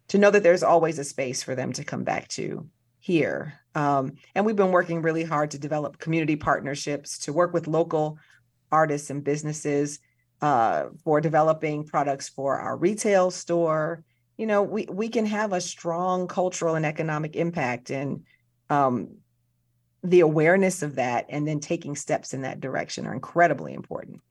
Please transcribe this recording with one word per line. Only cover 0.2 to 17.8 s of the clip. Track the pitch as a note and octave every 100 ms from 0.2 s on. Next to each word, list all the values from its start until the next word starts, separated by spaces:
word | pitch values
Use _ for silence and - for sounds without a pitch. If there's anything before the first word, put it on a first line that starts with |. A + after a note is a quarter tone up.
| G3+
that | G#3
there's | E3+ F3+
always | - E3+ E3 C#3+
a |
space | C#3+ - C3 B2
for | -
them | B2+ B2+
to | C3+
come | - B2+
back | - - -
to | - - - D#3 _ _ _
here. | - E3 G#2+ C#2 D3+ - _ D#3
Um, | C#3+ C#3 C3+ - _
and | G3
we've | G#3+ G3+
been | F#3
working | F3+ F3+ E3
really | D#3+ D#3+
hard | D#3+ D3+ D3
to | C#3+
develop | D3 D3+ D3 -
community | D#3+ E3 D#3 D3+
partnerships, | - C#3+ C#3 C#3+ D3+ C#3+ - -
to | -
work | D3 F3
with | E3+ D#3+
local | D#3+ E3+ D#3+ D3+ D#3 _ _ _ _ _
artists | D#3 D#3 C#3+ -
and | C#3+
businesses, | C#3+ D3+ D3+ D3+ D3 C#3+ D3 - _ _ _ _
uh, | D3 B2+ A2 D#2 C2 -
for | D#3+ D3+
developing | D#3+ D3+ D#3 D#3 D#3 D3+ D3+
products | D#3+ C#3+ C#3 -
for | - C3+ -
our | - B2+
retail | F3 G#3+ G#3+ F#3+ F#3
store. | F3+ - E3+ E3 D#3 D#3 E3 - _ _ -
You | A3
know, | G#3
we, | F3 G#3 -
we | F#3 A3+
can | A#3 G#3+
have | G#3 G#3+
a | F3+
strong | - - E3+ E3 F#3 F#3 F3+
cultural | - F#3 F3+ E3+
and | D#3+
economic | D3+ D#3 D#3+ D3+ D#3 D#3
impact, | E3+ E3+ B2 B2